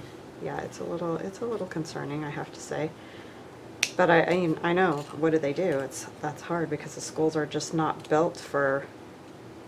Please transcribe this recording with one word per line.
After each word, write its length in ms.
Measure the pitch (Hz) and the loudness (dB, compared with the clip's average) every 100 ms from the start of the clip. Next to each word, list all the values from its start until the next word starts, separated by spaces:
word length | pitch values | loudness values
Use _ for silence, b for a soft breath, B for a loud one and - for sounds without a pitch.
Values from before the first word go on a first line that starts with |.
| B B - - | B B -16 -8
yeah, 160 | - 147 | -6 -4
it's 200 | - - | -6 -6
a 40 | |
little, 320 | - 170 175 165 | -6 -2 -2 -2
it's 240 | 190 - | -4 -6
a 40 | 233 | -4
little 200 | 214 185 | -4 -4
concerning, 580 | 165 156 147 143 147 | -4 -6 -6 -4 -4
I 60 | 151 | -4
have 220 | 143 - | -6 -8
to 80 | - | -10
say. 300 | - 143 156 B B B B B B - - - - - | -6 -4 -4 B B B B B B -16 -16 -4 -2 4
But 140 | 180 | 8
I, 120 | 165 | 8
I 80 | - | 8
mean, 280 | 180 170 156 | 4 4 2
I 100 | 170 | 4
know, 320 | 175 185 147 143 143 | 4 4 2 -2 0
what 120 | 160 | 4
do 80 | 156 | 4
they 140 | 147 | 2
do? 280 | 143 185 139 | 2 2 2
It's, 260 | 131 - - - | 0 -6 -10 -6
that's 220 | - 151 | -6 -6
hard 280 | - 170 151 | -2 0 0
because 240 | 147 151 | -2 -4
the 60 | - | -8
schools 360 | - - 156 156 | -6 2 2 4
are 100 | 147 | 0
just 280 | 151 - | -2 0
not 340 | 165 156 - - | 2 2 0 4
built 280 | 156 170 - | 6 6 2
for 500 | - 143 139 139 - - - - - - - - | -2 2 4 2 -2 -12 -16 -16 -18 -16 -16 -16